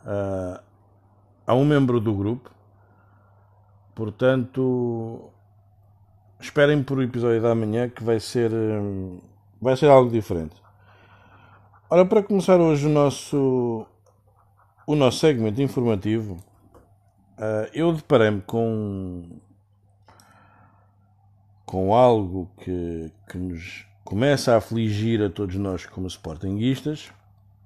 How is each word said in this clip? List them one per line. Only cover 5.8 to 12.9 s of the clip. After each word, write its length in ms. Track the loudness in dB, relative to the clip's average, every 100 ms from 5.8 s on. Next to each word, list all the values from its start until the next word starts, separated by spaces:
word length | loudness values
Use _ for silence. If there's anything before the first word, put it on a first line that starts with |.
| _ _ _ _ _ _
esperem 420 | -6 2 4 4
por 160 | 0 -2
o 60 |
episódio 400 | -4 -2 0 2
da 100 | 2
manhã 340 | 0 0 -2 -4
que 160 | -4
vai 160 | -2 -2
ser, 320 | -2 -2 0
hum, 720 | 0 -2 -2 -4 -6 -10 -14 -20 _ _ _
vai 160 | -2 4
ser 80 | 8
algo 240 | 8 6
diferente. 460 | 2 -2 -6 -8 -12 _ _ _ -20 _ -20 _ -20 -20 -20 _ _ _
Ora, 160 | 4
para 200 | 4 2
começar 360 | 2 0 4 4
hoje 280 | 6 2
o 20 |
nosso, 960 | 2